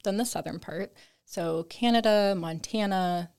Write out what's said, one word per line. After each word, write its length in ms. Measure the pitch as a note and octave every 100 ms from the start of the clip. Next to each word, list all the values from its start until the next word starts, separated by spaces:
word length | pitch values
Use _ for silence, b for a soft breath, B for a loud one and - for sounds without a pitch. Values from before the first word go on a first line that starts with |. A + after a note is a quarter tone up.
than 140 | G3+ G3+
the 80 | B3
southern 340 | - - E3
part. 340 | - E3 F#3+ b b b _
So 380 | - E3+ D#3+
Canada, 680 | E3 - A#3+ A#3 A3 G#3 G3+ G3
Montana, 920 | E3 D#3+ - A3 G3+ F#3+ F3+ F3 F3